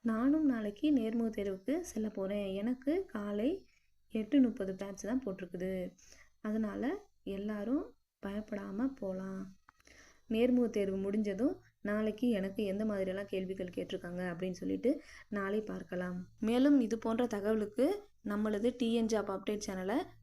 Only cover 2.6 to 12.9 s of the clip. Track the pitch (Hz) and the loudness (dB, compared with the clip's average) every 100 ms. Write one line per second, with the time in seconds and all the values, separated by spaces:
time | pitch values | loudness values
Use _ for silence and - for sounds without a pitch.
2.6 | 214 254 - 339 381 214 208 208 233 381 | -2 -2 0 0 0 -6 -4 0 0 -2
3.6 | - _ _ _ _ 220 214 294 247 214 | -8 _ _ _ _ -6 2 6 6 4
4.6 | 190 190 202 196 196 254 208 190 180 180 | -4 -4 -6 -8 -2 -2 -2 -6 -8 -6
5.6 | 185 185 180 - - - - _ 214 214 | -4 -4 -6 -10 -20 -20 -20 _ -4 0
6.6 | 214 196 226 392 - _ - 196 208 208 | 0 -2 -2 -4 -8 _ -8 -6 -4 -4
7.6 | 202 277 440 - _ _ 196 202 214 202 | 0 0 -2 -14 _ _ -6 -6 -6 -8
8.6 | 202 196 262 269 196 185 190 190 190 190 | -6 -2 -2 -2 -6 -4 -6 -8 -10 -14
9.6 | - _ - - - _ _ 220 247 247 | -20 _ -20 -20 -20 _ _ 2 4 6
10.6 | 240 220 196 190 190 208 208 196 262 381 | 4 2 0 0 0 0 0 2 0 0
11.6 | - _ - 208 214 214 247 220 196 196 | -12 _ -4 0 0 0 2 2 0 -2
12.6 | 208 190 220 | -2 0 -2